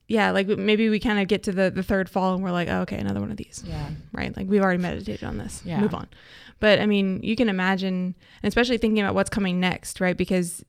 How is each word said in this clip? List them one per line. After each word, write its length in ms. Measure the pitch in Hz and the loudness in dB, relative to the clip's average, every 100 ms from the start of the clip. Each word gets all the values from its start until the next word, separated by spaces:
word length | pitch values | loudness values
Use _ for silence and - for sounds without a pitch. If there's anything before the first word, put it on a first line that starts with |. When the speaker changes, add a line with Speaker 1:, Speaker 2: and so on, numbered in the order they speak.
| - | -2
Speaker 1:
yeah, 220 | 220 190 | 2 2
like, 160 | 185 196 | 2 2
maybe 400 | 208 196 214 226 | 0 2 4 4
we 100 | 214 | 2
kinda 260 | 247 208 190 | 2 0 2
get 160 | 196 | 0
to 80 | 214 | 0
the, 180 | 185 185 | 0 0
the 120 | - | 0
third 260 | 185 196 185 | 0 0 0
fall 260 | 196 185 | 0 0
and 80 | 185 | 0
we're 80 | 190 | 0
like, 180 | 175 170 | -2 0
"Oh, 120 | 180 | -2
okay, 160 | 180 - | -2 -4
another 220 | 98 202 | -4 -4
one 100 | - | -4
of 60 | 208 | -8
these." 260 | - - 170 | -12 -14 -10
Speaker 2:
Yeah. 240 | 156 147 151 - | -8 -8 -10 -12
Speaker 1:
Right? 240 | - - - | -8 -8 -6
Like, 120 | 190 | 0
we've 140 | 202 | 2
already 200 | 190 180 | 4 2
meditated 400 | 175 - 208 208 | -2 -4 -8 -8
on 160 | - 208 | -8 -8
this. 240 | 208 - | -8 -12
Speaker 2:
Yeah. 160 | 175 175 | -6 0
Speaker 1:
Move 140 | 208 | 0
on. 140 | - - - - - - - | -2 -10 -18 -20 -20 -20 0
But 200 | 214 202 | 4 4
I 60 | 208 | 4
mean, 340 | 208 190 185 | 2 2 -2
you 140 | - 226 | -2 0
can 120 | 233 | 2
imagine, 680 | 185 185 190 190 185 180 - - - | 2 0 0 0 -2 -4 -6 -14 -6
and 60 | 208 | -2
especially 300 | 226 247 226 | 2 2 2
thinking 240 | 226 214 | 2 2
about 120 | 196 | 2
what's 160 | 196 196 | 0 0
coming 300 | 214 190 180 | 0 0 0
next, 400 | 180 - - - | 0 -2 -8 -2
right? 160 | 180 180 | -2 0
Because 480 | 180 185 175 - | 0 0 -2 -6